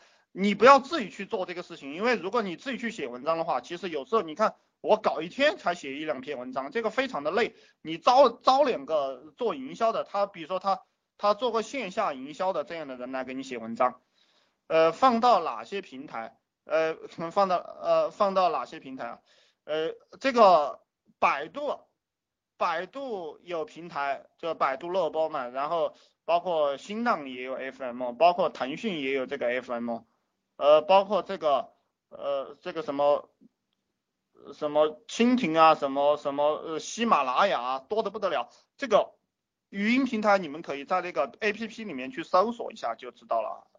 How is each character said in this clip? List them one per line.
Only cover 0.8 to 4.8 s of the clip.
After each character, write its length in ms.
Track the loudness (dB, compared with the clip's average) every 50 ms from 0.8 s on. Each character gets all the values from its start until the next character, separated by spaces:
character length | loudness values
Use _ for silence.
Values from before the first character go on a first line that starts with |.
| 6 2 -4 -6
己 120 | -6 -8
去 160 | -10 -12 -10 -8
做 180 | -6 -6 -6
这 80 | -6 -8
个 80 | -10
事 160 | -10 -12 -14 -14
情， 160 | -12 -12 -8
因 80 | -4 0
为 120 | 0 0
如 160 | 0 -2 -2
果 100 | -2 -2
你 140 | -2 -2 -6
自 160 | -8 -8 -8
己 80 | -8 -6
去 100 | -6 -8
写 180 | -8 -8 -8 -10
文 160 | -10 -6 -4
章 140 | -2 -2 -2
的 60 | -2
话， 180 | -2 -4 -4
其 160 | -4 -6 -10 -10
实 120 | -8 -8
有 140 | -6 -8 -4
时 120 | -2 -2
候 80 | -2 -2
你 100 | -2 -2
看 220 | -2 -2 -2 -2 _ _ _ _ _